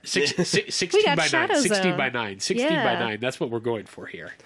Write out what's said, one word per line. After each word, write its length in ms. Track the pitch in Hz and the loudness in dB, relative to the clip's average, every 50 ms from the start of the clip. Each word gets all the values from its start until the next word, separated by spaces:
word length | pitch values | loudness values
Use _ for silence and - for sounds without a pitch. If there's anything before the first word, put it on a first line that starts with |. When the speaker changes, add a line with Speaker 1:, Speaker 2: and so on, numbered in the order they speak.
| - | -6
Speaker 1:
six, 260 | - - - 143 139 - | -4 -2 0 0 0 0
Speaker 2:
<laughs> 140 | - 139 - | 0 0 2
Speaker 1:
si-, 140 | - 202 - | 0 0 0
Speaker 2:
We 60 | - | 0
Speaker 1:
sixteen 320 | - - 185 175 - 415 427 | -2 -4 0 2 4 4 4
Speaker 2:
got 120 | 339 285 | 4 4
Speaker 1:
by 60 | 170 156 | 2 2
nine, 60 | 147 | 2
Speaker 2:
Shadow 240 | - 320 330 392 403 | 2 2 2 2 2
Speaker 1:
sixteen 420 | 294 254 190 214 196 190 185 180 | 2 2 2 2 2 2 2 2
by 80 | 175 135 | 0 0
Speaker 2:
Zone. 60 | 127 123 | 0 -2
Speaker 1:
nine, 260 | 123 113 101 98 98 | -2 -4 -4 -6 -4
sixteen 300 | - - 190 233 254 311 | -4 -2 0 0 0 2
by 240 | 320 302 233 - 117 | 2 2 2 0 0
Speaker 2:
Yeah. 60 | 175 | 0
Speaker 1:
nine. 200 | 120 113 107 104 | -2 -4 -2 -2
That's 200 | 117 127 - - | -2 -4 -2 -2
what 100 | 160 120 | -4 -4
we're 100 | 117 117 | -4 -4
going 260 | 107 120 117 107 92 | -2 -2 -4 -4 -6
for 200 | - - - 185 | -10 -14 -16 -14
here. 280 | - - 170 156 - - - - | -14 -14 -14 -14 -14 -16 -18 -10